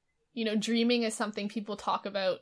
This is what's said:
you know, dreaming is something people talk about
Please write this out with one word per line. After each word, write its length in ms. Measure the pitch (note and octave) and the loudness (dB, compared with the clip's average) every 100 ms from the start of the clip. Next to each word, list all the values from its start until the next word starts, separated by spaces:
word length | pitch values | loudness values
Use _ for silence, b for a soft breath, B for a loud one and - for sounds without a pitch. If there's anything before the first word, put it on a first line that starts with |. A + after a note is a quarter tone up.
| _ _ _ | _ _ _
you 120 | - A3 | -2 0
know, 100 | G#3+ | 0
dreaming 460 | G#3+ A#3 A#3 A#3+ | 2 2 4 4
is 140 | A3+ A3 | 2 -2
something 340 | G#3 G#3 G3+ | -4 -2 -4
people 280 | A3+ G#3 G3+ | -6 -6 -6
talk 280 | - F#3+ G3+ | -2 -2 -2
about 360 | G3 F#3+ - | -2 0 -2